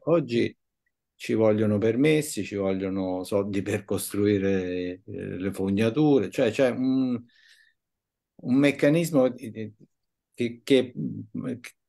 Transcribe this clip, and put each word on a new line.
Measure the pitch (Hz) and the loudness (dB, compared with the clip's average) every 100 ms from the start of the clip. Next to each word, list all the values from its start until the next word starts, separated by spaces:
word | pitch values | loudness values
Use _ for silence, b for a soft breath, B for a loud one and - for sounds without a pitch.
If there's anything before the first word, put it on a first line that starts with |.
Oggi | - 165 131 117 - - _ _ _ _ _ | 0 0 0 -2 -2 -6 _ _ _ _ _
ci | _ - | _ -4
vogliono | 113 110 107 107 107 | 2 2 4 2 2
permessi, | 110 117 151 156 147 - | 2 2 2 2 0 -6
ci | 95 101 | -6 -4
vogliono | 95 95 95 95 92 92 | -2 -2 -2 -4 -4 -4
soldi | 90 101 101 101 | -2 -2 0 -2
per | 98 104 | -2 -4
costruire, | - 98 - 101 104 101 98 95 90 90 90 92 | -4 -6 -4 0 2 2 2 0 -2 -4 -6 -8
eh, | - 95 95 95 | -12 -12 -10 -6
le | 95 | -6
fognature, | 95 95 98 113 127 151 139 95 | -4 -2 0 0 2 4 4 2
cioè | - 123 | 0 0
c'è | 113 131 | 2 0
un, | 117 131 131 127 120 120 b b b b b _ _ _ _ _ _ | 2 0 0 0 -2 -8 b b b b b _ _ _ _ _ _
un | - | -2
meccanismo | 127 143 139 143 160 165 156 127 | 2 4 4 2 4 2 2 2
che, | 123 113 110 107 107 - _ _ _ _ | 0 -10 -10 -12 -14 -20 _ _ _ _
che, | - 120 120 | -6 -6 -6
che | - 135 127 - 135 107 107 - 127 123 - - | 2 4 4 -4 -8 -8 -12 -10 -8 -10 -14 -20